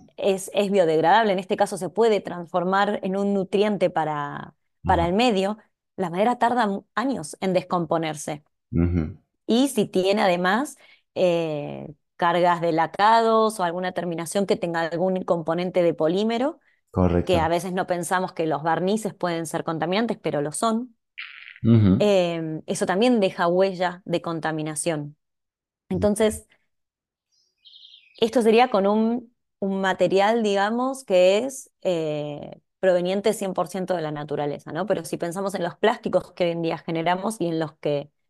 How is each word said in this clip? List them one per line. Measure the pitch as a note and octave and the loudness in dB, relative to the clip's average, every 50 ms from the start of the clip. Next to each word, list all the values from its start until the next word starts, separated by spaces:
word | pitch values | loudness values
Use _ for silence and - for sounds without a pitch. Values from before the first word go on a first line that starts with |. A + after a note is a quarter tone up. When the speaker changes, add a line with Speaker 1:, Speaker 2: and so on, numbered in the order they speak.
| - - _ - | -10 -16 _ -4
Speaker 1:
es, | - G3+ F#3+ F#3+ F#3 - - | -2 -2 -2 -2 -4 -6 -2
es | G3 G#3 G3 | -2 0 2
biodegradable, | G3+ G3+ F3 D#3+ D#3+ D#3 D#3+ E3 F#3+ A3 A#3 G#3+ F#3+ | 2 2 4 4 2 2 4 4 4 4 4 2 0
en | F#3 | -2
este | F#3+ - G#3 - | -2 -2 -2 0
caso | G3+ G3 G#3+ E3+ | 0 -2 -2 -6
se | F3+ E3+ | -8 -4
puede | - - A3+ A#3 G#3+ F#3+ | 0 2 2 2 2 0
transformar | - - F3 F3 E3+ D#3+ - F3+ F3 F3+ F#3+ G3 G3+ G3+ G#3 - - | -2 -4 -10 -10 -8 -6 -4 -2 0 0 2 2 2 0 -2 -2 -4
en | G3 F#3 G3 | -4 -4 -2
un | G3+ G3+ G3+ | 0 0 0
nutriente | G3 F#3+ F#3+ - G3 G#3 G#3+ G#3 F3+ F#3+ E3+ | 0 -2 0 0 0 2 2 0 0 0 0
para, | - D#3+ D#3 D3+ D3+ D3 C#3+ C#3+ C#3+ D3 - - - _ _ _ _ _ - | 0 0 -2 -2 -2 -4 -6 -8 -8 -12 -14 -16 -18 _ _ _ _ _ -2
para | - F#3 E3+ E3+ | 0 2 2 2
Speaker 2:
Ajá. | E3+ | 2
Speaker 1:
el | F3+ | 2
medio", | G#3 B3 B3+ G#3+ F#3+ F#3+ G3 G#3+ A3 - _ _ _ _ _ _ | 2 2 2 2 2 0 -2 -4 -6 -12 _ _ _ _ _ _
la | - F#3+ E3+ | -6 -6 -4
madera | E3 F3+ G#3+ A#3+ B3 A#3+ | 0 0 2 2 2 2
tarda | A#3 A#3 B3 B3 A#3 G#3 | 0 0 2 2 0 0
mu-, | G3 G3+ - _ - | -2 -4 -8 _ -6
años | - A3+ C#4 B3+ - - - - - | -4 -4 -2 -4 -4 -6 -10 -10 -6
en | - F#3+ F3+ | -2 0 0
descomponerse. | F3+ - - - F3+ E3+ D#3+ F3 E3 E3 D#3 D3+ D3 - - D#3 D3 - _ _ _ _ - - | 0 0 0 -2 -2 0 0 0 0 0 -2 -6 -6 -8 -8 -10 -10 -12 _ _ _ _ -4 0
Speaker 2:
Ujú. | E2+ E2+ F2 F2 F2+ D#2 D#2+ F#2+ - _ _ _ _ _ | 0 2 2 2 0 -2 -2 -6 -12 _ _ _ _ _
Speaker 1:
Y | - G#3+ A#3+ C4+ C#4 | 0 2 2 2 2
si | - G#3+ G3 | 0 0 -2
tiene | - - F#3+ F3+ F#3+ G3 - | 0 0 0 0 2 2 2
además, | - F#3+ F3 F3 F3+ F3+ G3 A3+ D4 D#4 - - _ - _ _ _ _ - | 2 2 2 2 2 2 2 0 -2 -4 -8 -16 _ -20 _ _ _ _ -2
eh, | - F#3 F3+ E3+ E3+ E3 D#3+ D3+ D3 D3 D3 C#3+ C3+ C#3 - D3 _ _ _ _ | 0 2 2 2 2 0 -2 -4 -6 -6 -8 -10 -12 -12 -14 -16 _ _ _ _
cargas | - F3+ E3+ E3+ F3 F3 F3 F3 E3+ | -2 0 2 2 4 2 2 2 2
de | D#3+ E3+ | 0 0
lacados | D#3+ D#3+ E3 D#3 - - G3 G#3+ A3+ A3+ A3+ A3+ A3+ A3 A3 A3 G#3+ A3 | 2 2 0 0 0 2 4 4 6 6 4 4 4 4 4 2 0 -2
o | F3+ | -4
alguna | F3 E3+ F3+ F#3 F3+ | -4 -4 -4 -6 -6
terminación | F3+ - E3+ F3 E3 E3 E3 D#3+ - G3+ G3+ | -4 -4 -4 -4 -4 -4 -6 -4 -2 0 0
que | F3+ G#3+ | 0 0
tenga | - - E3+ E3 E3 | 0 -2 -2 -2 -2
algún | E3 D#3+ E3 E3 F3+ F#3+ F#3 F#3 F3 | -2 -2 -2 0 0 0 0 0 0
componente | - F#3 E3+ D#3 E3 E3 E3+ F3+ F#3 F3 F#3 F3 | 0 0 0 0 -2 -2 -2 -2 -2 0 2 2
de | E3+ D#3 | 2 2
polímero, | D#3+ D#3+ D#3 F3 F#3+ G#3+ A3 A#3 A3+ B3+ D4 E4+ - _ _ _ _ _ _ | 2 0 0 2 0 0 0 0 -2 -2 -4 -4 -8 _ _ _ _ _ _
Speaker 2:
Correcto. | - - F#2 F2 F2 F2 A#2+ - | 0 2 2 4 4 2 2 2
Speaker 1:
que | F#3 E3+ | 2 2
a | D#3+ E3 | 2 2
veces | E3+ E3+ E3 F#3+ F3+ | 0 -2 -2 -4 -4
no | F#3 F3+ - | -4 -2 -2
pensamos | F3+ F3 E3+ - F#3+ F3+ F#3 F3 - | -2 -4 -2 -2 -2 -2 -2 -2 -4
que | - E3 D#3+ | -4 -4 -2
los | D3+ C3+ D3 | -2 -2 0
barnices | E3+ D#3+ D#3+ F3 F#3 G#3 G#3+ A3 G3+ D#3 | 0 0 0 0 0 0 -2 -2 -6 -6
pueden | - - F3+ E3+ E3 E3 D#3+ | -6 -4 -4 -4 -4 -6 -6
ser | - D#3+ - | -6 -6 -4
contaminantes, | - E3 D#3 D#3+ E3 F#3 G#3 A#3+ A3+ G#3 - | -4 -6 -4 -2 -2 0 0 -2 -2 -4 -6
pero | - D#3+ D3+ D3+ | -6 -4 -2 -2
lo | D3 D3+ D3+ | -4 -4 -4
son. | - - A3+ A3 A3+ B3 B3+ _ _ _ _ _ - - - - - - - - - - | -4 -2 -2 -2 -2 -4 -8 _ _ _ _ _ -20 -20 -20 -20 -20 -20 -20 -12 -2 4
Speaker 2:
Ujú. | A2+ A#2 A2+ G#2 F#2+ F#2 B2 | 6 6 6 6 6 4 4
Speaker 1:
Em, | G3+ G#3 G3+ F#3+ F3 E3+ E3+ E3 E3 D#3+ D#3 D#3 - | 4 4 4 2 2 0 -2 -4 -6 -6 -8 -8 -6
eso | - G3 - G#3 | -6 -6 -4 -2
también | F#3 F3+ F#3 A3+ B3+ B3 A3+ | -2 0 2 2 2 4 4
deja | G3 F#3 - - F3+ F3 | 2 0 0 0 0 2
huella | F3 F3+ F#3+ G3 F#3 F3 F#3 F3 F3+ F3+ - | 2 2 2 2 0 -2 -4 -4 -4 -6 -6
de | - E3+ E3+ | -4 -4 -4
contaminación. | E3+ E3+ E3 E3 D3+ D#3+ D#3 D#3 D3+ D#3 D#3 D3+ - E3+ D#3+ D3 D3 D3 D3 _ _ _ _ _ _ _ _ _ _ _ _ _ _ - | -4 -4 -6 -4 -4 -4 -4 -4 -6 -6 -6 -6 -4 -4 -4 -4 -6 -10 -14 _ _ _ _ _ _ _ _ _ _ _ _ _ _ -6
Speaker 2:
Ujú. | F#3+ F3 G#3 G#3 | -2 0 0 0
Speaker 1:
Entonces, | G#3 - A3 G#3+ A3 - - _ _ _ _ _ _ _ _ _ _ _ _ _ _ _ _ _ _ _ _ _ _ _ _ - - - - - - - _ _ _ - | 2 2 0 0 0 -2 -10 _ _ _ _ _ _ _ _ _ _ _ _ _ _ _ _ _ _ _ _ _ _ _ _ -20 -20 -20 -20 -20 -20 -20 _ _ _ -2
esto | A3+ A3+ A3 C4+ | -2 0 2 2
sería | A3 A3+ G#3+ A3+ B3 B3+ | 4 6 6 6 4 4
con | - G3+ G3 G3 | 4 2 2 2
un, | G#3 A3 A3+ A3+ A#3 B3 A#3+ - _ _ _ _ _ - | 2 2 2 0 0 -2 -6 -10 _ _ _ _ _ -6
un | - G3 G3 F#3+ | -4 -4 -2 0
material, | F#3+ F#3+ F#3 F#3 F#3 F3+ F#3 F#3+ G3 G#3 A3+ A#3+ A3 | 0 0 2 2 2 2 4 4 4 4 2 2 0
digamos, | G#3 G3 G3 G3 G#3 A3+ A#3+ B3+ C4 C4+ C4 - | 0 0 0 0 0 0 -2 -2 -4 -4 -6 -4
que | - G3 F3+ F3+ F#3 G3 G#3 | 2 4 6 6 6 6 4
es, | B3 C4+ C4 - - - _ _ | 0 -2 -6 -12 -16 -18 _ _
eh, | - F#3 F3+ E3 D#3+ D#3 D3+ D3+ D3 D3 D3 D3 - - - - _ _ _ _ | -4 -2 -2 -2 -2 -4 -4 -4 -6 -8 -10 -12 -14 -14 -16 -20 _ _ _ _
proveniente | - F#3 F3 F3 F3 F3+ F#3+ G3+ G3 A3 G#3 | 2 2 4 4 2 0 -2 0 0 0 0
cien | A3 - F#3+ F3+ | 0 -2 -4 -2
por | - F3+ E3+ | -4 -4 -4
ciento | - G3 F#3 F3 F#3 | -4 -6 -4 -4 -4
de | F3 | -4
la | D#3+ D3+ | -4 -6
naturaleza, | D3+ D3 D3 D3 C#3+ D3+ D3 D3 C#3+ C#3+ - - - | -6 -6 -8 -6 -4 -4 -4 -4 -6 -8 -10 -8 -6
¿no? | D#3 F3+ | -4 -2
Pero | G#3+ F#3+ E3+ E3 | -2 -2 -2 -4
si | - - E3 | -6 -8 -6
pensamos | E3+ E3+ E3 G3 G3 G3 F3+ | -6 -6 -6 -4 -6 -4 -4
en | F#3 E3+ | -4 -4
los | E3 D3+ - | -6 -4 0
plásticos | - G#3+ B3 - - F#3 - F3+ - - - | 2 2 2 0 -2 0 0 0 -2 -2 -4
que | - F3+ | -2 -2
hoy | E3+ | -2
en | E3+ E3+ | -2 -2
día | E3 E3 E3 D#3+ | -4 -4 -4 -6
generamos | - - E3 E3 E3 E3 F3+ F3+ F#3 A3 A3 - | -6 -6 -6 -2 0 0 0 -2 -2 -6 -4 -4
y | F#3 E3+ | -4 -2
en | E3 D#3+ | -2 -2
los | D#3+ D3+ - _ | -4 -6 -8 _
que | - D#3 D3 C#3+ C#3+ D3 _ _ _ _ | -4 -4 -4 -4 -6 -8 _ _ _ _